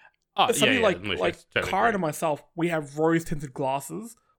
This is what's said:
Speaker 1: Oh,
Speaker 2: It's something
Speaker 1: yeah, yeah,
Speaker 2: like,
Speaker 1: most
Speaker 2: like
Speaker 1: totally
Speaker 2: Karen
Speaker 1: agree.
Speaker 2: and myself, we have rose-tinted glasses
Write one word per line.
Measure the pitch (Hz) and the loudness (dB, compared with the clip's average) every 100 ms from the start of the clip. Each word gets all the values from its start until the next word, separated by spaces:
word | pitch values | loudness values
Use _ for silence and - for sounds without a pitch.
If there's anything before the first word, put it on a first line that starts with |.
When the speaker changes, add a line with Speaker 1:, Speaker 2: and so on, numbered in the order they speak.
| _ _ _ - | _ _ _ 2
Speaker 1:
Oh, | 185 | 2
Speaker 2:
It's | 170 | 4
something | 262 | 4
Speaker 1:
yeah, | 262 | 4
yeah, | 214 | 2
Speaker 2:
like, | 90 | 0
Speaker 1:
most | 101 90 | -4 -2
Speaker 2:
like | 170 - _ | -2 -4 _
Speaker 1:
totally | - - | -4 0
Speaker 2:
Karen | 190 233 | 0 0
Speaker 1:
agree. | 202 | 0
Speaker 2:
and | |
myself, | 160 147 160 143 - 165 | -2 -2 -2 -4 -6 -4
we | 170 | -2
have | 160 143 147 | -2 -4 0
rose-tinted | 160 165 165 151 143 | 2 2 0 -4 -6
glasses | 139 131 139 - 165 233 - _ | -6 -4 -4 -6 -12 -12 -18 _